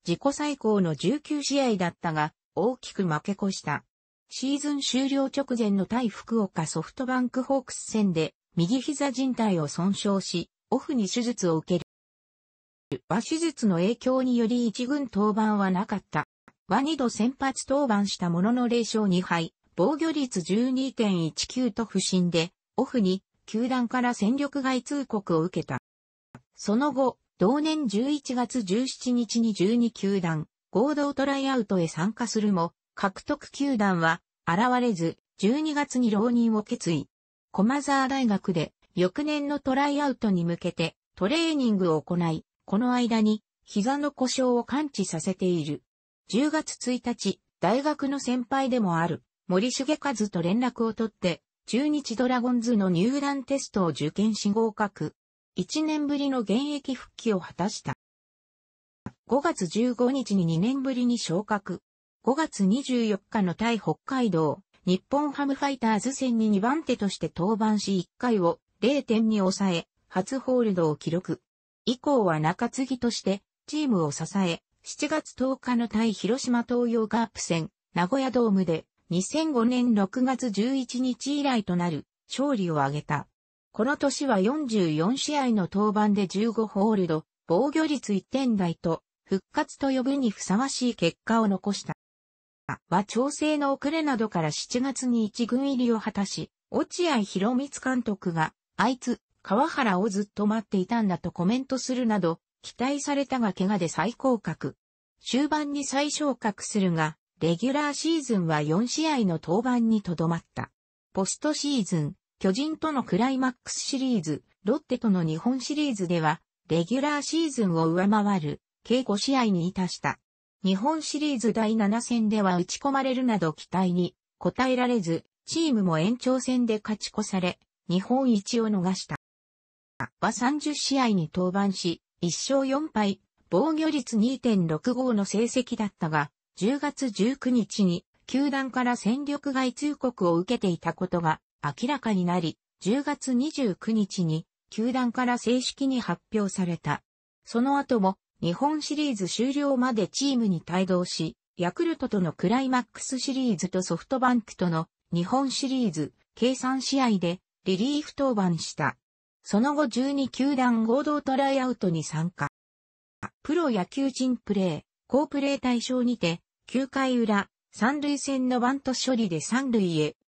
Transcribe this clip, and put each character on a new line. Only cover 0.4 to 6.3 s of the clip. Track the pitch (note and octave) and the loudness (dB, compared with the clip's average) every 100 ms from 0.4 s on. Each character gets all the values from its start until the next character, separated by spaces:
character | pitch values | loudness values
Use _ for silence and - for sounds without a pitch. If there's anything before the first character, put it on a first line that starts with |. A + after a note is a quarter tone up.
| D4 C#4+ | -2 -2
高 | A3 G#3 | 0 2
の | F3 | 2
十 | D3+ E3 D4 | 0 0 -2
九 | - D4+ | -2 -6
試 | C#4 C#4 | -2 0
合 | B3+ G3 | 2 0
だ | F3 | -2
っ | - | -4
た | E3+ | -2
が、 | D#3 D3+ - _ | 0 -2 -4 _
大 | - G#3 B3+ | -2 0 -2
き | - | -6
く | - | -2
負 | F#3 D3+ | 0 0
け | - | -2
越 | G3 G3 | -4 -4
し | - | -4
た。 | - D3 - _ _ _ _ | -4 -6 -8 _ _ _ _
シ | - C4 C#4 | -6 -4 -2
ー | |
ズ | C#4+ | -2
ン | C#4+ | -4
終 | - B3 C4+ | -2 0 0
了 | C#4 C4+ | 0 0
直 | - C#4 A#3+ | -2 -2 0
前 | G#3+ | 2
の | G3 F3+ | 2 0
対 | A#3 A#3+ | -2 -2
福 | - - | -4 -4